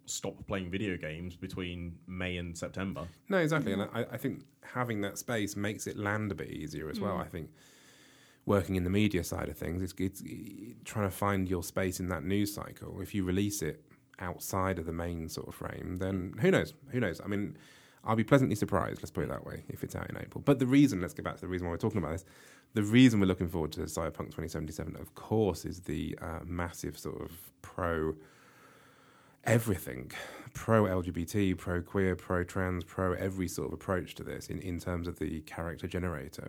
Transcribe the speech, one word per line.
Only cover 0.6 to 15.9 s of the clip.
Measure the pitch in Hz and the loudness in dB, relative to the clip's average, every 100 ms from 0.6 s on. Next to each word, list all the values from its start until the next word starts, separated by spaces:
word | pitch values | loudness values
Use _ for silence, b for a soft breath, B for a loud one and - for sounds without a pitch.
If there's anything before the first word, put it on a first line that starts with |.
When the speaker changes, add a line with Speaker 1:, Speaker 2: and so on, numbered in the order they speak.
| 90 | -2
Speaker 1:
video | 95 101 87 | -2 -2 -2
games | 78 80 90 90 | -4 -6 -8 -8
between | 92 - 90 87 87 85 - | -8 -6 -6 -4 -6 -8 -8
May | 92 90 90 | -4 -2 -2
and | 87 85 | -4 -6
September. | 87 90 95 76 85 - - | -6 -4 -4 -4 -8 -10 0
Speaker 2:
No, | 190 | 2
exactly. | 156 156 110 | 4 2 2
Speaker 3:
Mm. | 95 107 | 0 0
Speaker 2:
And | 117 123 | -2 -4
I, | 117 | -4
I | |
think | 135 87 - _ | -4 -6 -10 _
having | - 127 120 104 | -8 -2 -2 0
that | 98 - | -2 -4
space | - 117 101 101 | -4 -2 -2 -2
makes | 104 104 104 | -4 -4 -6
it | - | -2
land | 101 107 107 | 0 0 0
a | - | -4
bit | - | -6
easier | - 78 76 76 | -6 -6 -6 -6
as | 208 | -4
well. | 101 85 | -2 -2
Speaker 3:
Mm. | 80 | -4
Speaker 2:
I | |
think | 87 76 - B B B B B B B B B | -8 -10 -14 B B B B B B B B B
working | 101 92 92 | 4 4 2
in | |
the | 90 | 4
media | 101 107 87 | 4 4 4
side | 80 85 78 | 0 -4 -4
of | - | -4
things, | 80 87 | -4 -2
it's, | 92 - | -4 -2
it's, | 95 - - - - 92 110 - | -4 -4 -10 -10 -12 -12 -14 -14
trying | - 113 101 | -6 0 0
to | 87 | 2
find | 101 98 92 | 2 2 2
your | 90 | 0
space | 85 - 95 87 | -2 0 0 0
in | 90 | -2
that | 85 82 | -2 0
news | 101 101 | 2 2
cycle. | - - - - 90 | -2 -10 -10 -10 -8
If | 90 101 | -4 0
you | |
release | 90 92 104 - | 2 2 2 0
it | 78 - - - _ - | -2 -4 -10 -20 _ -10
outside | 90 87 - 95 95 90 | -8 -6 -4 0 2 0
of | 82 | -2
the | |
main | 82 85 85 82 | -4 -2 -4 -6
sort | - - | -6 -8
of | - | -8
frame, | - - 82 | -8 -6 -6